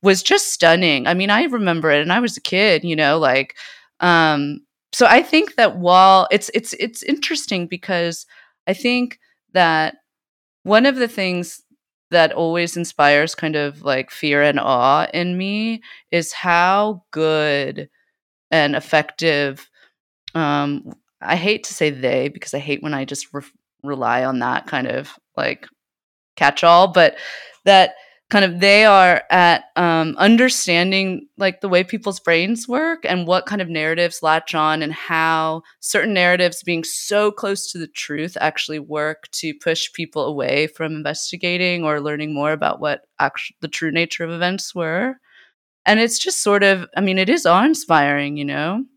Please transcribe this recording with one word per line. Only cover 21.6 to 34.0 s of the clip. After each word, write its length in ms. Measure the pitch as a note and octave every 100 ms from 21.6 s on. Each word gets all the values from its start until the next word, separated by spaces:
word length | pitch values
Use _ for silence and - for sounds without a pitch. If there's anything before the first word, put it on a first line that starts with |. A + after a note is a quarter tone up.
| -
to 80 |
say 180 | - D3+
they, 380 | C#3 B2+ C3 C#3
because 260 | C#3+ - C#3+
I 40 |
hate 220 | C#3+ C#3+
when 140 | D3+ D3
I 100 | C3
just 260 | C#3 -
re-, 120 | C#3+ C#3 _ _ _
rely 400 | C#3 C3+ A2+ B2
on 160 | C3 C3
that 260 | B2 B2 -
kind 220 | C#3+ B2+
of, 260 | B2 D3 - _ -
like, 300 | - - - _ _ _ _ _ _ -
catch-all, 520 | C#3+ C#3+ E3+ E3+ F#3+
but 300 | F3+ E3 - - - - _ -
that 300 | G3 F#3 - - _ _
kind 160 | G#3 F#3+
of 140 | F3
they 260 | G3 G3+ G#3+
are 380 | G3 F#3 F3 -
at, 340 | F3+ F3 E3 - -
um, 400 | F3 E3 D#3+ -
understanding, 1080 | G3 A3+ B3+ - - E3+ F3+ F#3+ F#3+ F#3 - -
like, 220 | G3 F#3
the 80 | G3+
way 160 | F3+
people's 360 | F#3 A3 - F#3+
brains 480 | - E3 F3+ A3+ A#3
work 320 | B3 D#4+ E4
and 220 | - F3+ E3+
what 220 | F#3 -
kind 120 | G#3
of 80 | F3+
narratives 540 | D#3+ D#3 E3